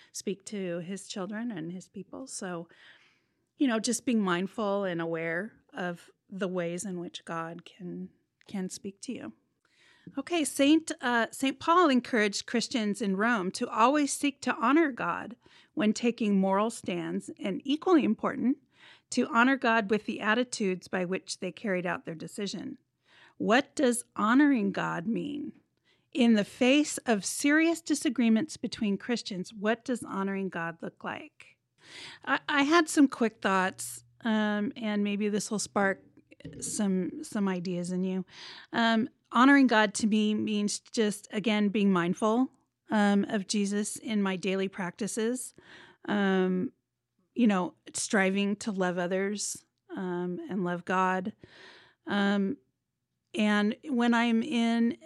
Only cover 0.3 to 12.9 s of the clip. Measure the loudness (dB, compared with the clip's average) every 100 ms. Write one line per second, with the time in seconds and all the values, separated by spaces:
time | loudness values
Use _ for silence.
0.3 | -8 -8 -8 -6 -6 -8 -12 -10 -10 -8
1.3 | -8 -8 -8 -8 -10 -14 -16 -14 -14 -12
2.3 | -10 -8 -8 -10 -18 -20 -20 _ _ _
3.3 | _ _ 0 2 2 0 -2 0 2 2
4.3 | 0 -2 -2 -2 0 -2 -2 -2 -2 -2
5.3 | -4 -6 _ _ -8 -6 -6 -14 _ _
6.3 | -8 -4 -4 -4 -6 -8 -8 -10 -14 -10
7.3 | -8 -8 -12 -18 -16 -12 -10 -12 _ _
8.3 | _ -10 -6 -6 -8 -14 -14 -12 -12 -12
9.3 | -18 _ _ _ _ _ _ -12 -10 -4
10.3 | -2 -2 2 6 6 2 -4 0 0 0
11.3 | -2 -2 -2 4 6 6 4 2 2 2
12.3 | 0 -4 -4 -2 -2 -2